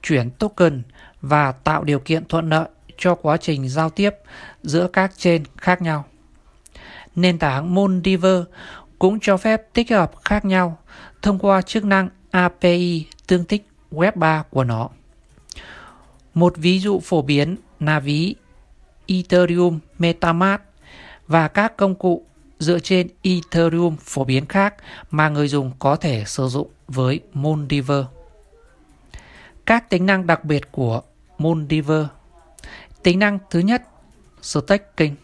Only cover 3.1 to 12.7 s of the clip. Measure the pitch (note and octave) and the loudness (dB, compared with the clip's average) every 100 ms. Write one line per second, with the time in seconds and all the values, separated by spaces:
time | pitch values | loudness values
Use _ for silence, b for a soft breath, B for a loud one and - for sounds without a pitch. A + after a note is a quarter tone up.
3.1 | F3 D3+ D#3+ - D3 C3 C#3 D#3+ D#3 G3+ | 0 0 -2 -2 -4 -4 -2 -4 0 -2
4.1 | G3+ B B B B - D#3 F3+ F#3+ F#3+ | -2 B B B B -4 -2 0 0 -2
5.1 | - F3+ E3+ D3 - - F3+ E3+ D3+ C#3 | 0 2 2 -2 -6 0 0 0 -4 -6
6.1 | _ _ _ _ _ - B B B B | _ _ _ _ _ -20 B B B B
7.1 | - F3+ E3 D#3 C3+ E3 F#3 G3 F#3 F3+ | 0 0 2 0 -2 0 0 2 0 0
8.1 | F#3 F#3 F#3 F3 B B B B _ F#3 | 2 2 2 -2 B B B B _ 0
9.1 | G#3+ G#3 F#3+ A3 A3 - - A#3 A3 E3 | 2 0 0 2 -2 -2 -4 0 2 0
10.1 | - - G#3 G3+ F#3 F3+ D#3+ _ B B | -4 -2 -2 2 0 0 -4 _ B B
11.1 | - G#3 F#3+ G3+ F#3+ F#3 A3+ G3+ G3 F#3 | -4 -2 0 2 2 0 -4 0 0 0
12.1 | - _ F#3 F3+ F3+ F3+ | -10 _ 0 0 2 2